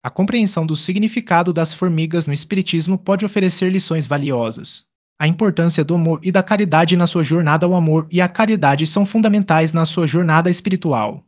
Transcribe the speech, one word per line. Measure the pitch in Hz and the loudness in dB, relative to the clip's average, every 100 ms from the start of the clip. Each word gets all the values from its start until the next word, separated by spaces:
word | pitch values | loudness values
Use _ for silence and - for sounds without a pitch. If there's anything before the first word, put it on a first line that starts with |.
A | 127 | -8
compreensão | - 202 240 202 - 160 | -4 -2 0 0 -2 -4
do | 151 | -4
significado | - 185 220 233 226 170 175 | -4 -2 -2 -2 0 0 2
das | 165 160 | 0 -2
formigas | - 185 160 160 170 156 | -2 -2 0 -2 -2 -2
no | |
espiritismo | 143 - 190 185 165 160 190 | -4 -2 -4 -2 -2 -2 -2
pode | - 196 | 0 -2
oferecer | 208 202 185 175 185 | 0 0 0 0 -2
lições | 190 - 165 127 | -2 -2 -4 -2
valiosas. | 143 143 123 113 113 - - _ _ _ _ | -2 -2 -2 -2 -6 -10 -12 _ _ _ _
A | 151 | 0
importância | 170 214 170 170 160 | 2 0 2 0 0
do | 147 | 0
amor | 175 165 160 | 0 0 -2
e | 185 | 0
da | 185 | 0
caridade | 185 208 202 156 165 | 0 -2 2 2 2
na | 180 170 | 2 2
sua | 175 | 0
jornada. | 143 165 156 160 175 | 0 0 2 2 2
O | |
amor | 180 160 160 160 | 2 2 0 0
e | 175 | -2
a | 180 | 0
caridade | 180 220 214 147 139 160 | 0 0 2 2 2 0
são | 202 196 | 0 0
fundamentais | 226 214 208 196 160 160 | 2 2 2 2 2 2
na | 165 160 | 0 0
sua | - 160 | 0 0
jornada | 160 175 156 175 | 0 2 2 2
espiritual. | 175 202 185 165 123 107 139 | -2 -2 -2 0 -2 -2 -8